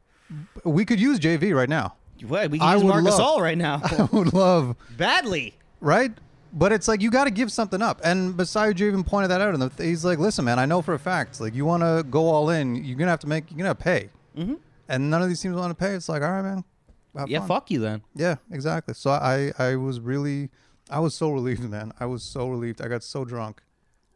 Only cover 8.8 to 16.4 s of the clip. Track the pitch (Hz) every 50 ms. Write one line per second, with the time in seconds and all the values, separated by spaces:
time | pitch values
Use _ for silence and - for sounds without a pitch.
8.8 | 208 208 196 196 170 - - 202 196 180 180 185 202 208 175 139 131 127 - -
9.8 | 165 165 170 160 160 180 180 147 175 214 208 - 143 120 120 127 131 143 170 180
10.8 | 156 - 165 131 - 180 185 165 123 - - - 113 110 110 131 143 160 170 170
11.8 | 170 165 160 165 160 131 123 151 160 165 156 151 151 156 170 160 143 127 120 127
12.8 | 151 135 123 131 170 180 170 151 - 147 151 160 151 - 160 151 185 190 147 -
13.8 | - 185 180 123 98 101 - _ _ _ - 147 170 208 294 349 - _ _ _
14.8 | _ - 135 131 139 151 156 170 185 180 175 - - 185 175 175 180 175 165 -
15.8 | 190 196 202 180 - - 160 147 143 165 185 196